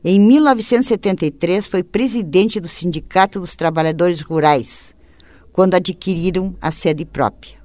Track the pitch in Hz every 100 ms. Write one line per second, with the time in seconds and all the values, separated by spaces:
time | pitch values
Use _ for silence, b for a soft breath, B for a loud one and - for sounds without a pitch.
0 | 170 196 208 285 302 247 208 240 262 214
1 | 208 185 156 - 170 190 202 185 180 202
2 | 254 226 175 170 214 214 170 - 175 156
3 | - 185 196 196 175 - 165 160 160 160
4 | 175 165 156 160 151 143 117 - - _
5 | b b b b b - 190 180 180 -
6 | - 170 180 185 190 180 160 160 170 156
7 | 160 - 117 - - -